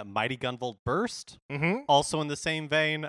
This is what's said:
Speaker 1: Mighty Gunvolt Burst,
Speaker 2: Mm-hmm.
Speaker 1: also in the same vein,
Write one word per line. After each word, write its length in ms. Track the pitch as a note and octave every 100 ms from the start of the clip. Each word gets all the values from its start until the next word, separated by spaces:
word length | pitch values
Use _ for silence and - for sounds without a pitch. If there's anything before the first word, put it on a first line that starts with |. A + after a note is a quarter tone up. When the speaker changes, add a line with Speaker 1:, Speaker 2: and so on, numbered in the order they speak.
| G2+
Speaker 1:
Mighty 300 | G2+ A2+ C3
Gunvolt 440 | B2+ B2 B2 A2 -
Burst, 540 | D3 A#3 - - - -
Speaker 2:
Mm-hmm. 340 | C#3 D#3+ G#3 C#4+
Speaker 1:
also 320 | C#3+ D3 D#3+
in 80 | D3
the 80 | D3
same 320 | - D#3+ D3+
vein, 380 | D3+ D#3 D#3